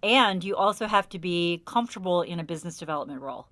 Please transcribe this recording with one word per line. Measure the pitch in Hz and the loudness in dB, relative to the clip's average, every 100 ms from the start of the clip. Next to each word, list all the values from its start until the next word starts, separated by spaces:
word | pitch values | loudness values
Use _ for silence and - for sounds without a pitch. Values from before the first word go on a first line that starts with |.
And | 208 254 226 190 | 6 6 6 2
you | 190 - | -2 2
also | 196 208 214 | 2 2 2
have | 208 196 | 2 2
to | 185 | -6
be | 175 175 170 170 - | -2 0 0 0 -2
comfortable | 240 240 214 185 175 | -2 -2 -6 0 2
in | - 170 | 2 -4
a | |
business | 160 160 170 160 | -6 -6 -8 -10
development | 160 151 139 139 | -6 -6 -6 -8
role. | 135 123 - | -10 -10 -14